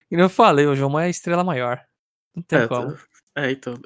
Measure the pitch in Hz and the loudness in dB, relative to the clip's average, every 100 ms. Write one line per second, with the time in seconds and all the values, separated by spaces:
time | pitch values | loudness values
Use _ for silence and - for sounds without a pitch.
0 | - 170 185 - 190 143 147 135 139 151 | -6 0 2 4 4 6 4 2 0 -2
1 | 175 - 175 170 180 131 120 123 _ _ | -2 -4 -4 -2 -2 -2 -4 -6 _ _
2 | _ _ _ 170 - 151 113 123 131 - | _ _ _ -16 -2 0 2 -2 -6 -10
3 | _ _ _ 147 131 135 123 139 | _ _ _ -6 -4 -4 -8 -12